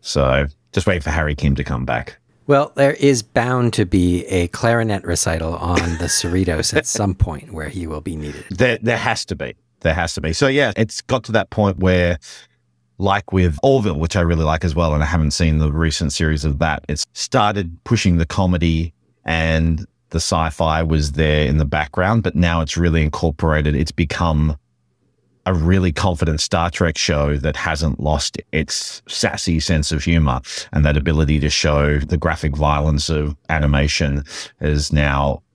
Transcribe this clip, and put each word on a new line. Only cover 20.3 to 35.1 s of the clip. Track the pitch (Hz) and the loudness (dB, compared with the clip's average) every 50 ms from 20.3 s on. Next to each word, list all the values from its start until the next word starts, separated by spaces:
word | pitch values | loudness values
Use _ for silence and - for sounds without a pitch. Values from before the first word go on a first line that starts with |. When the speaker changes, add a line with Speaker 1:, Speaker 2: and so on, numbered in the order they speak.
| - 82 80 82 - - 82 80 78 80 82 | 0 0 0 -2 -2 -2 0 0 2 0 0
Speaker 1:
was | 80 80 78 73 73 69 | 2 2 0 0 0 0
there | 71 78 76 76 76 76 | 0 2 2 4 2 2
in | 65 73 | 2 2
the | 78 78 | 2 2
background, | 71 76 78 76 73 - - 90 98 113 117 98 | 0 0 -2 -2 -2 -2 0 0 2 2 2 0
but | 90 - | 0 0
now | 78 87 85 85 85 | 2 2 2 2 0
it's | 80 76 - | -2 -2 -2
really | 85 85 85 80 82 | 0 2 2 2 2
incorporated. | 78 76 - - - 82 78 - - 80 78 76 73 76 73 | 2 0 0 0 -2 -2 -2 0 0 2 2 2 2 0 0
It's | 69 73 78 - | 0 -2 -2 0
become | - 87 - - - 87 85 80 76 76 78 76 - _ _ _ _ _ _ _ _ _ _ _ _ _ _ _ _ _ | -2 -2 -2 -2 -2 0 0 2 2 2 0 -2 -4 _ _ _ _ _ _ _ _ _ _ _ _ _ _ _ _ _
a | 92 95 | -2 0
really | 85 78 85 92 95 90 90 | 2 4 4 4 4 4 2
confident | 76 - - 98 90 82 85 80 78 78 | 0 0 0 -2 0 0 0 0 0 -2
Star | - - - 87 82 87 | -2 -2 0 0 0 0
Trek | - - 90 82 80 | 0 0 0 0 0
show | - - - 82 73 73 73 73 | -2 -2 0 0 2 2 0 0
that | 71 67 73 73 | 0 -2 -2 -4
hasn't | - - 85 80 76 80 76 - - | -2 -2 -2 -2 0 0 -2 -2 -2
lost | - 76 76 76 - - - - - _ | -2 0 0 0 -2 -4 -8 -10 -12 _
its | - 78 76 - - - - - - - _ | -4 -4 -2 -2 -6 -8 -8 -8 -12 -16 _
sassy | - - - - 85 71 - - 95 85 78 | -12 -6 -2 -2 -2 -2 -4 -2 -2 0 0
sense | - - 87 78 73 - | 2 2 0 0 0 0
of | 80 73 - | -4 -2 0
humor, | 85 85 82 78 69 64 65 - - - - - - | 2 2 4 4 2 0 -2 -6 -10 -12 -12 -12 -4
and | - 73 76 | 0 2 2
that | 76 73 | 4 2
ability | 73 71 85 78 78 80 71 76 73 | 2 2 2 2 2 2 2 2 2
to | 69 76 | 2 0
show | - - - 80 73 73 73 73 73 | -2 0 0 2 2 2 2 2 2
the | 73 71 - 85 | 0 0 -2 -2
graphic | 78 71 85 78 - - 78 71 | 0 0 -2 -2 -2 -4 -4 -2
violence | 73 76 73 73 73 73 78 76 71 76 - | 0 0 2 2 2 2 0 0 0 0 0
of | 82 76 76 76 73 - _ - | -2 -2 -2 -2 -6 -8 _ -2
animation | 82 78 76 73 71 71 71 76 - - 82 71 69 71 69 - - - - - _ _ | -2 0 2 2 2 2 2 0 0 0 0 0 -2 -4 -6 -8 -12 -14 -16 -16 _ _
is | 73 76 76 73 73 - 76 | -2 0 0 0 0 0 0
now | 76 73 71 | 2 2 2